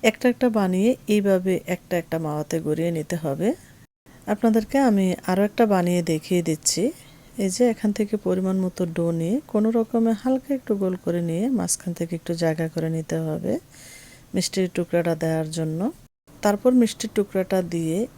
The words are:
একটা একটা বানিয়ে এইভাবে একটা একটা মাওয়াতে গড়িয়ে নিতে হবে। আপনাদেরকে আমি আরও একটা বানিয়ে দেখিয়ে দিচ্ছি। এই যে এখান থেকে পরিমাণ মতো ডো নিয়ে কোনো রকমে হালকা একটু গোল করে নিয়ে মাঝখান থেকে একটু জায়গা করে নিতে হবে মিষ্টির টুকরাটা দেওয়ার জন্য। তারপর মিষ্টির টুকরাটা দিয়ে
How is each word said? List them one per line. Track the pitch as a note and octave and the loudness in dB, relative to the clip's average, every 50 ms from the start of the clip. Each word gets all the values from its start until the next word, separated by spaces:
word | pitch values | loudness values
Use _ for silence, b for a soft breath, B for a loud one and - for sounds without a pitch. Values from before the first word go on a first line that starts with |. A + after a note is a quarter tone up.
| - | 2
একটা | A3+ A3 - - B3 | 0 0 2 0 0
একটা | A#3+ - - B3 | 0 2 0 0
বানিয়ে | A3 A3 G3 F#3 F#3 F#3 G3 A#3 C4 - - - G#3 | 2 2 0 2 2 2 2 2 2 0 0 0 2
এইভাবে | G#3 G3+ G3+ G3 F#3 F#3 F#3+ F#3 - - - | 2 4 4 2 2 2 0 -2 -2 -2 -4
একটা | F3+ F3 - - F3+ F3 | -6 -6 -4 -4 -4 -4
একটা | E3 - - E3 | -2 -2 -4 -4
মাওয়াতে | E3 D3+ D3 D3+ D3+ - - E3 D#3+ | -4 -4 -4 -4 -4 -4 -4 -4 -2
গড়িয়ে | D3+ D3+ D#3+ E3 E3+ | -2 -2 -2 -2 -2
নিতে | E3+ D#3+ D3+ - F3 E3 D#3 | -2 -4 -4 -4 -6 -4 -4
হবে। | D#3 C3+ D3 E3+ G#3+ D#4+ - - - - - - _ _ _ _ B B B B - | -4 -4 -2 -2 -2 -2 -4 -8 -20 -20 -20 -20 _ _ _ _ B B B B -6
আপনাদেরকে | G#3 G#3 - A3+ G#3+ A3+ G#3+ - - C4+ C#4 B3+ | -4 0 2 2 2 2 0 0 0 2 4 4
আমি | G#3+ G3 F#3+ F#3 F3+ - - - | 4 4 4 2 0 -2 -2 -2
আরও | F#3 F#3 G3+ G#3 | 0 2 2 0
একটা | G#3 - A#3 | 2 2 2
বানিয়ে | G#3+ G3+ F#3 F3 F3 F3 F3 E3+ | 4 4 2 2 2 2 2 2
দেখিয়ে | E3 E3 D#3 - - F#3+ F3 E3+ E3+ | 0 0 -2 0 0 0 0 2 0
দিচ্ছি। | D#3 D#3 - - - - F#3 C4 E4+ B B B B B B B B - G3+ | -2 0 0 -2 -2 0 0 -2 -2 B B B B B B B B -2 -2
এই | F#3+ F3+ | -2 2
যে | - B3 A#3+ A3 | 2 2 2 2
এখান | - - G#3+ G3+ - | 2 0 -2 0 0
থেকে | G#3+ G3+ - G#3 - | -2 -2 -2 -4 0
পরিমাণ | F#3 F#3 F#3 F#3 F#3+ F#3+ F#3+ F#3 | 0 0 0 0 0 0 0 0
মতো | F#3 - - F#3 E3+ E3 | -2 -2 -2 -4 -2 -2
ডো | F3 E3+ E3+ E3 E3 | -2 0 0 0 0
নিয়ে | E3 E3 G#3 C#4+ - - | 0 0 -2 -2 -4 -2
কোনো | - G#3+ G#3+ A3 A3+ A#3+ | 0 2 2 2 2 2
রকমে | A3+ A3 - A#3 A3+ A3+ A3+ G3+ | 0 0 0 2 2 2 2 0
হালকা | - B3+ C4 C4 C4 - C#4+ C4 | 0 0 0 0 0 -2 -4 -4
একটু | - - A3 G3 | -2 -2 -2 0
গোল | G3 F#3 F#3 F3+ | 0 -2 -2 -2
করে | - - E3+ F3 E3+ E3+ | -4 -2 -2 0 0 -2
নিয়ে | D#3+ E3+ G#3 C4+ C4+ A3 | -2 -2 0 0 0 0
মাঝখান | F3 E3+ - - - F3+ E3+ | 0 -2 -4 -4 -4 -8 -4
থেকে | - E3+ E3 F3 E3 | -4 -4 -6 -6 -8
একটু | - - E3+ E3 E3+ | -6 -6 -4 0 0
জায়গা | E3 D#3+ D#3+ E3 D#3+ D#3 | 0 0 0 -2 -4 -2
করে | E3+ D#3+ D#3+ E3 | -4 -2 -2 -2
নিতে | E3 D#3+ - - D#3+ D#3+ | -4 -4 -4 -4 -4 -2
হবে | D#3+ D#3 E3 E3+ F#3 G#3+ E4+ - - B B B B B B B B B B B B | -4 -4 -4 -2 -4 -4 -4 -6 -12 B B B B B B B B B B B B
মিষ্টির | - F#3+ F3+ - - F#3+ F#3 F3 - | -4 -4 -4 -2 -2 -2 -2 -2 -2
টুকরাটা | - F3 - - E3+ E3+ E3+ E3 | -4 -4 0 0 0 2 2 0
দেওয়ার | D#3+ E3 D#3+ D#3+ D#3+ D#3+ D#3 D#3 E3 | 0 0 -2 0 -2 -2 -4 -4 -4
জন্য। | D#3+ D#3+ D#3 D#3+ F#3 C4 F4 - - - _ _ _ _ - - - | -4 -2 -2 -2 -2 -4 -4 -8 -20 -20 _ _ _ _ -20 -2 0
তারপর | G#3 G3+ G#3 - B3+ B3+ B3+ | 0 0 0 0 2 4 4
মিষ্টির | A#3 G#3+ - - - A3 - | 4 2 0 -6 -10 -6 -2
টুকরাটা | - G3+ - - F#3+ F#3 F#3 G3 F#3+ F3+ E3+ E3+ | -2 -2 0 0 -4 -2 0 0 -2 0 -2 -2
দিয়ে | E3+ E3 D#3+ D#3+ F#3 A3+ C4 - | -2 -2 0 0 -2 -2 -4 -6